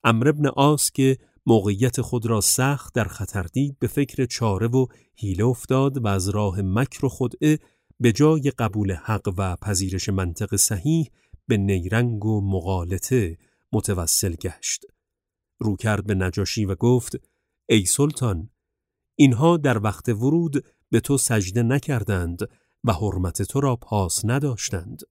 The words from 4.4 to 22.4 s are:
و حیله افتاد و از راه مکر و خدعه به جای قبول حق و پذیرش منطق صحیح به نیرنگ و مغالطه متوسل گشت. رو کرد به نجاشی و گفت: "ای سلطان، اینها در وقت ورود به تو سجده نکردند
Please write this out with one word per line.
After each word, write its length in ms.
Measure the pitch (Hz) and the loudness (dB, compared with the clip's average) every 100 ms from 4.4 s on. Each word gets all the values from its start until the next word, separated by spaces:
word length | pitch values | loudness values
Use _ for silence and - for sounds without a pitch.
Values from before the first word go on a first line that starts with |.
| 113 95 113 | -2 0 0
و 180 | 127 127 _ _ _ | 2 0 _ _ _
حیله 300 | 101 90 117 | -6 0 0
افتاد 600 | 120 - 131 139 139 110 | 0 -2 0 2 0 0
و 20 | |
از 220 | 98 90 | 0 0
راه 320 | 104 104 92 | 0 -2 -2
مکر 440 | 95 98 135 - 135 | -2 0 -2 -2 -4
و 40 | |
خدعه 500 | - 123 - 151 151 _ _ _ _ | -2 -6 0 0 0 _ _ _ _
به 120 | 117 | 0
جای 400 | 110 151 160 143 - | 4 4 4 0 -2
قبول 340 | 110 104 98 | -4 0 -2
حق 400 | 90 - 107 - 92 | -2 -4 -2 -2 -4
و 180 | 95 87 | -4 -4
پذیرش 540 | 107 95 95 92 - | -4 -2 -2 -4 -2
منطق 460 | 98 90 85 107 101 | -2 -2 -4 -4 0
صحیح 540 | - 104 113 165 151 _ _ - - | 0 0 0 0 0 _ _ -20 -2
به 100 | 110 | 0
نیرنگ 680 | 98 95 87 110 123 110 107 | 2 0 0 0 0 0 0
و 160 | 107 | 0
مغالطه 960 | 98 95 85 92 87 95 - 127 92 80 _ _ _ | 0 -2 0 -2 -2 -6 0 0 0 -6 _ _ _
متوسل 640 | 110 - 92 82 - 98 82 | -4 -2 -2 0 0 -2 -4
گشت. 500 | 92 - - - - _ _ _ _ _ _ _ | -8 -8 -8 -8 -12 _ _ _ _ _ _ _
رو 160 | 110 98 | -4 -2
کرد 300 | 113 101 101 | 0 -2 0
به 100 | 98 | 0
نجاشی 500 | 92 90 98 - 101 | 0 0 -2 -2 -2
و 100 | 95 | 0
گفت: 400 | 117 123 - - _ _ _ _ - | 2 2 0 -12 _ _ _ _ 2
"ای 160 | 113 90 | 2 4
سلطان، 640 | - 147 147 123 85 101 _ _ _ _ _ _ - | 2 0 0 -2 -2 -6 _ _ _ _ _ _ 6
اینها 420 | 143 117 160 170 | 6 6 4 4
در 220 | 143 113 | 2 2
وقت 300 | 104 101 - | 0 -2 -2
ورود 560 | 107 127 165 170 139 - _ _ | 0 2 2 0 -2 -6 _ _
به 100 | 151 | 0
تو 180 | - 139 | 2 0
سجده 460 | - 113 92 104 | 2 0 0 0
نکردند 840 | 117 139 - 131 101 98 85 87 | 2 0 0 -4 0 -2 -2 -4